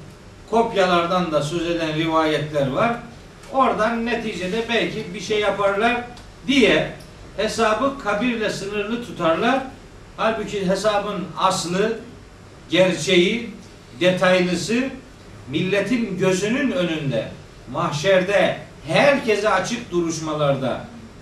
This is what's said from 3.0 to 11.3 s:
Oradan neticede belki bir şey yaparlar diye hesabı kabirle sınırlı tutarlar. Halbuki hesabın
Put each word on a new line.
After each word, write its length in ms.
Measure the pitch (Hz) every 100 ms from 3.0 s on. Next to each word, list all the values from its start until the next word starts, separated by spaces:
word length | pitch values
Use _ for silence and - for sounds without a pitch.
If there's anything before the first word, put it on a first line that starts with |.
| - - - - -
Oradan 540 | 262 254 185 220 233 233
neticede 600 | 233 220 180 180 226 233
belki 440 | 233 175 202 175
bir 80 | 190
şey 180 | - 208
yaparlar 640 | 208 196 202 196 233 240 - - - - -
diye 460 | 277 208 - - - - - - -
hesabı 600 | 214 - 226 214 277 -
kabirle 460 | 208 202 247 220 202
sınırlı 560 | - 196 208 202 233 -
tutarlar. 580 | - 165 165 233 269 - - - - - -
Halbuki 520 | 220 214 208 208 185
hesabın 560 | 185 214 208 202 190 -